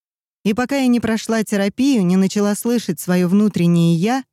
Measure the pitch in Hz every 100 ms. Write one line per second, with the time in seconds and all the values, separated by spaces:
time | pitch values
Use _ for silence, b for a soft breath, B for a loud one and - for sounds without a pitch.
0 | _ _ _ _ 202 220 247 277 254 240
1 | 220 220 - 226 214 202 196 - 269 247
2 | 175 185 190 208 202 202 233 240 - 160
3 | - 180 180 196 214 - 170 170 170 165
4 | 202 269 -